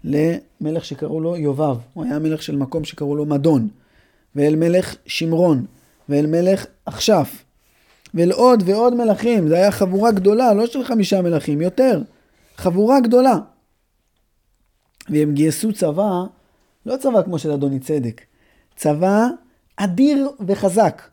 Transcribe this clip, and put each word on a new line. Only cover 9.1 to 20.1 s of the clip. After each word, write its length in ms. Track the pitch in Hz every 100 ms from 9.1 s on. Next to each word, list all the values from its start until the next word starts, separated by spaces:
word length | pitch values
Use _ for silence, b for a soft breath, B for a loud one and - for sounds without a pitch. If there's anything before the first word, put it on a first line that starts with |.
| 202 226 226 160
זה 80 | 170
היה 160 | 196
חבורה 400 | 196 190 196 226
גדולה, 420 | 208 185 214 254
לא 140 | 202 240
של 160 | 269
חמישה 380 | 254 226 190 196
מלכים, 400 | 175 160 - 147
יותר. 400 | 175 185 262 185 - b b b b b
חבורה 440 | 185 180 214 277
גדולה. 380 | 233 247 262 220 - _ _ _ _ _ _ _ _ _ _ _ _ _ _ _ -
והם 240 | 151 151
גייסו 400 | 143 156 - 220
צבא, 500 | 214 170 151 208 180 185 _ _ _ _ _ 220
לא 120 | 262
צבא 240 | 269 226
כמו 180 | 175 170
של 120 | 156
אדוני 280 | 143 139 135
צדק, 420 | 131 151 120 110 _ _ _ _ _ _
צבא 520 | 156 147 185 202 240 349 _ _ _ -
אדיר 540 | 196 175 277